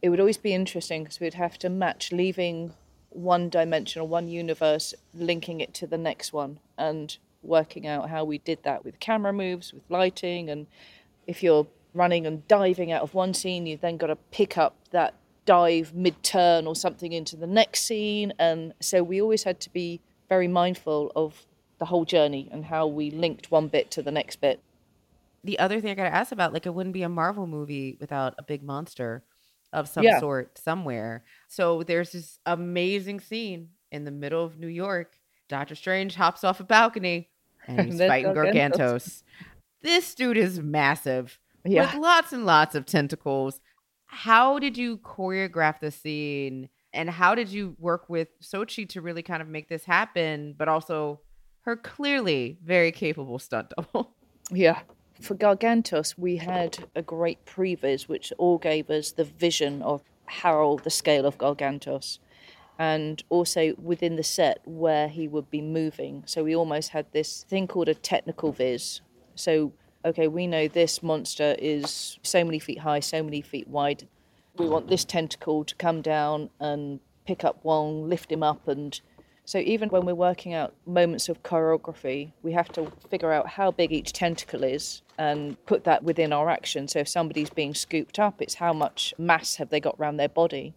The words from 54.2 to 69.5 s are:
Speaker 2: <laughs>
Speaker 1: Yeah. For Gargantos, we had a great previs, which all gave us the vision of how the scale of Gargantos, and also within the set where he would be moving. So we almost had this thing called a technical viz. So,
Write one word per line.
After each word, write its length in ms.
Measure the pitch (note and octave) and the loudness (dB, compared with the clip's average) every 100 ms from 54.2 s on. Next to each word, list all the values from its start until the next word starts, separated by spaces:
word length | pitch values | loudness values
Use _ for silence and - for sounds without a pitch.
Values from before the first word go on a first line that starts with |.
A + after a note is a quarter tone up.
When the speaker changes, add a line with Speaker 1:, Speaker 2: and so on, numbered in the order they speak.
| _ | _
Speaker 2:
<laughs> 180 | _ - | _ -8
Speaker 1:
Yeah. 300 | F3+ E3 E3 - _ _ _ | 4 4 4 -6 _ _ _
For 160 | - G3 | -8 2
Gargantos, 840 | G#3 G3 A3+ A#3 A3+ D#3 - - | 4 4 4 2 2 0 -2 -4
we 200 | F3+ F3 | -4 -2
had 400 | E3+ F3+ E3+ - D#3 D#3+ | -2 -2 -2 -6 -8 -8
a 60 | |
great 420 | D#3+ E3 E3+ - | -6 -2 -2 -2
previs, 640 | - - F#3+ E3+ C#3 C3+ - | -12 -2 -2 0 0 0 -2
which 240 | D#3 - - | -8 -8 2
all 200 | F3 E3+ | 4 4
gave 300 | E3+ D#3 D3 | 4 0 0
us 220 | D3+ D3+ | -2 -2
the 120 | - D3+ | -4 -4
vision 560 | - E3+ D#3+ C#3+ C#3+ | 0 0 2 0 0
of 220 | A2 C#3+ - _ - | -2 -4 -6 _ -16
how 500 | - F3 D#3 D3+ C#3+ | 0 4 6 4 2
the 60 | D#3+ | 0
scale 340 | - - D3 C#3 | 0 4 4 4
of 120 | C#3+ | 2
Gargantos, 840 | C#3 C#3+ C#3 C#3+ C#3 C3+ - - _ _ - - - - | -2 0 -2 -4 -6 -8 -8 -14 _ _ -20 -20 -20 -2
and 440 | D#3+ D#3 D3+ D#3 - | 0 0 -2 -6 0
also 440 | F3 E3+ F3+ D#3+ - | 2 2 2 2 0
within 340 | E3 E3+ E3+ E3 | -4 0 0 0
the 80 | |
set 360 | D#3 - D3+ - - | -2 2 2 2 -6
where 420 | E3 D#3+ D3+ D3+ | -2 2 2 0
he 200 | D#3 D#3 | -4 -4
would 220 | D3+ C#3+ | -4 -4
be 120 | D3+ | -6
moving. 600 | D3+ D#3+ D#3 - C#3 C#3 - | -4 -2 -2 -4 -10 -10 -6
So 160 | E3 | -2
we 120 | D#3 E3 | 0 2
almost 340 | E3 D3+ D#3 | 2 -2 -4
had 180 | D#3 D3+ | -6 -4
this 320 | D#3 D3+ - - | -4 -4 -8 -4
thing 180 | F#3+ F#3 | -4 -2
called 220 | F#3 D#3+ | 0 0
a 60 | D#3 | 0
technical 560 | - F3 - - D#3 | 0 -2 -2 -4 -4
viz. 500 | C3+ B2+ B2 - - _ _ _ - | 0 -2 -2 -6 -12 _ _ _ -6
So, 380 | - | 2